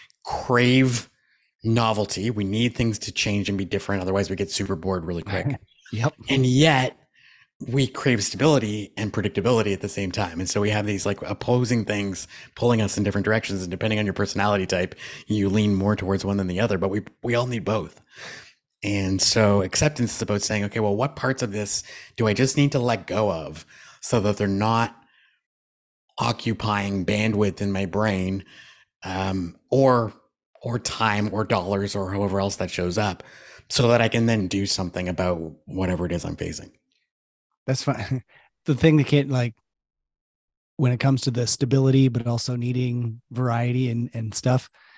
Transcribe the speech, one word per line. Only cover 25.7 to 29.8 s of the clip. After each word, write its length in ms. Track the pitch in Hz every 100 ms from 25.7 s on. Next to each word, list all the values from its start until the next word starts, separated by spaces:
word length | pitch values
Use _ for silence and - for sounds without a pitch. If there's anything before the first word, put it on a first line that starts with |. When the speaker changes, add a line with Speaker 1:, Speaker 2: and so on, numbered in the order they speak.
| _ _ _ _ -
Speaker 1:
occupying 880 | 117 113 117 104 107 104 101 98 87
bandwidth 560 | 104 110 104 104 82
in 100 | 101
my 140 | 95 95
brain, 580 | 98 107 95 92 98 - - - - _ _
um, 540 | 92 92 95 95 85 - _
or 440 | 131